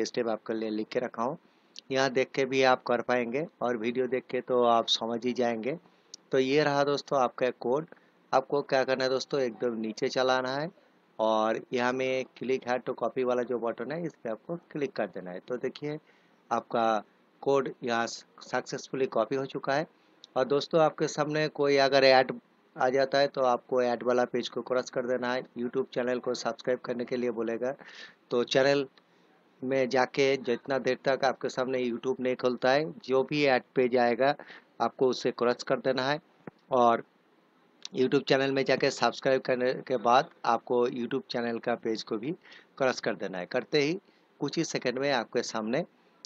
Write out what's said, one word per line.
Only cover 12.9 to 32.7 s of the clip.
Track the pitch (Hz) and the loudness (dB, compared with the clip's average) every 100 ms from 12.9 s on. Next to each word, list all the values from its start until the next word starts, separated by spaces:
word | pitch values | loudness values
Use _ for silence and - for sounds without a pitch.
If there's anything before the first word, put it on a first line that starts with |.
| 123 | -4
copy | 117 131 123 | -4 -2 0
वाला | 123 | 0
जो | 120 123 | -2 -2
button | 113 113 120 | -4 -6 -6
है, | 160 165 | -6 -8
इस | |
पर | - 120 | -8 -10
आपको | 110 - 170 - | -8 -10 -12 -10
click | 156 139 | -6 -6
कर | - 104 | -4 -6
देना | 98 90 | -6 -12
है। | 92 | -12
तो | - 123 | -8 -6
देखिए, | 131 - 147 151 _ _ _ _ - | -6 -8 -10 -10 _ _ _ _ -6
आपका | 117 - 120 113 107 - _ _ _ | -4 -2 0 2 0 -2 _ _ _
code | 139 139 123 - | 0 0 0 -4
यहाँ | 123 117 117 | -2 -2 -2
successfully | - - - - 127 - 143 - 135 131 | -6 -18 -20 -6 -6 -4 -8 -6 -4 0
copy | 117 110 135 | 0 0 -2
हो | 135 | -4
चुका | 151 - | -6 -2
है। | 139 165 _ _ _ - 127 | -2 -2 _ _ _ -6 -2
और | 127 | 2
दोस्तों, | 143 139 170 | 0 2 4
आपके | 156 - 147 | 4 2 -4
सामने | - 147 151 156 | -2 -2 0 -2
कोई | - 143 139 | 0 2 4
अगर | 135 139 135 | 4 6 8
ऐड | 131 127 120 - _ _ - | 8 6 -2 -12 _ _ -2
आ | 127 | 0
जाता | 135 135 139 | 2 2 2
है | 143 | 0
तो | 143 | 2
आपको | 131 123 - 127 | 0 0 0 0
ऐड | 123 117 | 0 0
वाला | 117 123 123 | 0 2 2
पेज | 123 113 | -2 -4
को | 127 | -6
क्रॉस | 113 127 120 | -4 -4 -4
कर | 135 120 | -4 -2
देना | 127 123 | -2 -2
है। | 127 - | -4 -6
YouTube | - 120 135 127 | -6 -4 -4 -4
चैनल | 135 123 123 | -4 -2 -2
को | 123 120 | -4 -4
सब्सक्राइब | 120 - - 127 | -4 -4 -4 -4
करने | - 120 120 | -4 -6 -4
के | 127 | -4
लिए | 123 | -4
बोलेगा, | 110 113 113 123 143 - - - - - | -4 -4 -4 -6 -8 -12 -20 -20 -20 -4
तो | 123 120 | -2 2
चैनल | 135 135 143 131 _ _ _ _ _ _ - | 4 4 4 0 _ _ _ _ _ _ -8
में | 127 135 123 | -2 0 2
जाके | 127 123 - 135 139 | 2 2 4 2 2
जितना | 123 117 - 135 | 0 -4 -2 -2
देर | 127 123 143 | 0 0 0
तक | 135 131 | 0 0
आपके | 117 127 | 0 -4
सामने | - 127 131 | -4 -2 -2
YouTube | 123 117 131 127 | -2 -2 -4 -2
नहीं | 127 127 | -2 0
खुलता | 127 120 127 | -2 0 2